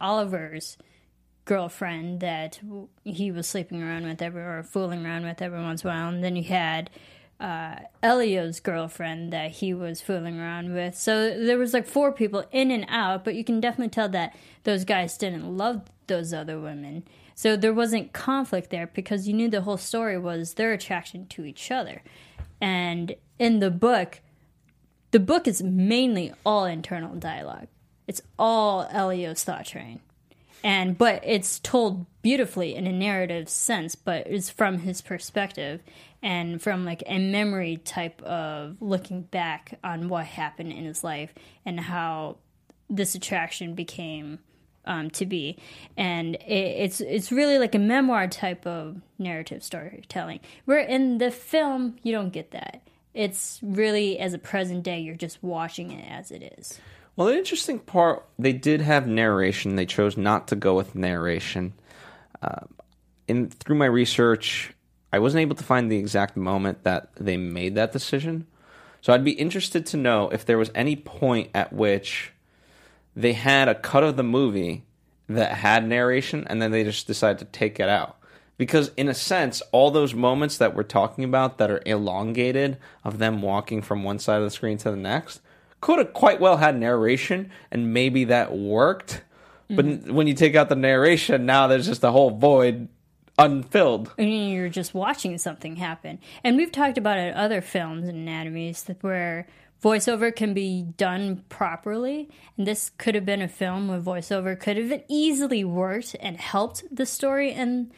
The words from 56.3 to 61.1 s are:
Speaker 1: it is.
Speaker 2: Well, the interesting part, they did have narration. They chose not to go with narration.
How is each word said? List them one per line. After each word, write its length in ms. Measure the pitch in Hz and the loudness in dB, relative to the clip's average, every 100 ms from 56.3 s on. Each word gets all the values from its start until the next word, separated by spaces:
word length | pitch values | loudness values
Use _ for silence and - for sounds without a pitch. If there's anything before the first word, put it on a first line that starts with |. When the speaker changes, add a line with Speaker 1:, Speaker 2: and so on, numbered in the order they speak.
Speaker 1:
it 220 | - - - | -16 -18 -18
is. 220 | - - - - _ - | -18 -18 -20 -20 _ 0
Speaker 2:
Well, 120 | 190 | 4
the 100 | 302 | 4
interesting 420 | 381 330 - 247 | 0 -4 -4 -6
part, 460 | - 185 170 - - - | 0 4 4 2 -6 0
they 160 | 131 | 0
did 280 | 131 147 151 | 2 2 2
have 260 | 151 147 123 | 4 4 4
narration. 680 | 110 113 98 95 101 101 98 | 4 4 4 2 0 0 0
They 100 | 90 | 0
chose 300 | - 104 101 | 2 2 4
not 320 | 101 107 - | 2 2 0
to 60 | 101 | 0
go 200 | 98 92 | 4 2
with 200 | 98 95 | 0 -2
narration. 800 | 90 | -2